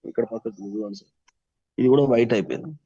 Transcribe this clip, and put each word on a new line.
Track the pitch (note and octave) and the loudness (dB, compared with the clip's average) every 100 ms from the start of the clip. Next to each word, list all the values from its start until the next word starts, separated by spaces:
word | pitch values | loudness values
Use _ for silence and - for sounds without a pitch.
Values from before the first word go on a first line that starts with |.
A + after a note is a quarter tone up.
ఇక్కడ | - - | -8 -6
పక్కకు | A2+ A2+ A2+ G2 | -6 -6 -10 -12
చూడండి | G2+ G#2 G#2 | -10 -8 -8
సార్. | G2 _ _ _ _ _ _ _ - | -12 _ _ _ _ _ _ _ 0
ఇది | B2+ | 4
కూడా | C3+ | 6
వైట్ | C#3 A#2+ A#2 | 6 4 4
అయిపోయింది. | A2+ F#2+ - D#3+ D3+ | 2 0 -6 -10 -16